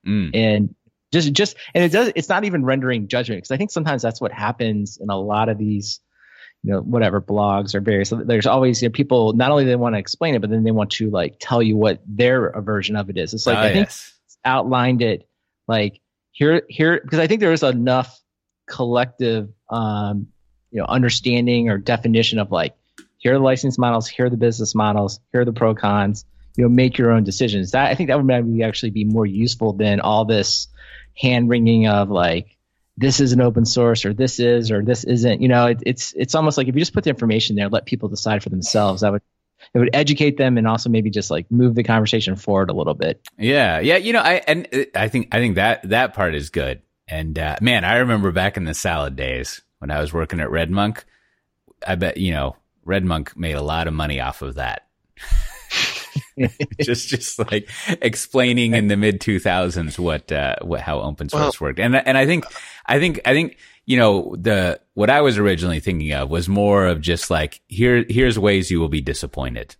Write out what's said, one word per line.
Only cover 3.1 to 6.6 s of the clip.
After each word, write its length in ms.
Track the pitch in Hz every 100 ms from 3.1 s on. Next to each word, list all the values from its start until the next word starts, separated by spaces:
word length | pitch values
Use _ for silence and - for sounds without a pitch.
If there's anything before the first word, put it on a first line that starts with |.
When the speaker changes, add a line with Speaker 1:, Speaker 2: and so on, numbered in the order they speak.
| 123 117 98
Speaker 2:
'cause 80 | -
I 60 | 131
think 140 | 208
sometimes 300 | 170 156 135
that's 200 | 117 110
what 100 | 117
happens 680 | - 110 - 113 107 101 -
in 80 | 104
a 100 | 98
lot 300 | 101 104 113
of 80 | 104
these, 420 | 107 104 101 - _ _ _ - - _